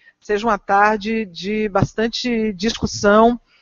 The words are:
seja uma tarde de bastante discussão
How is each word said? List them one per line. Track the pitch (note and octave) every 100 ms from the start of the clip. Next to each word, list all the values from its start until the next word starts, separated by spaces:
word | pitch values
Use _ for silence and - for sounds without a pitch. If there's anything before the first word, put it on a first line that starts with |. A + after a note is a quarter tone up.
| _ _
seja | - G#3 A3+
uma | G3+
tarde | - G3 G#3 G#3+ G3+ A3+ G#3+
de | E3 F3+ G#3+ G#3+
bastante | F#3+ F#3 - A3+ - B3 A3+ A3
discussão | F#3 G#3+ - - - G#3 G#3 A3+ A#3+ _ _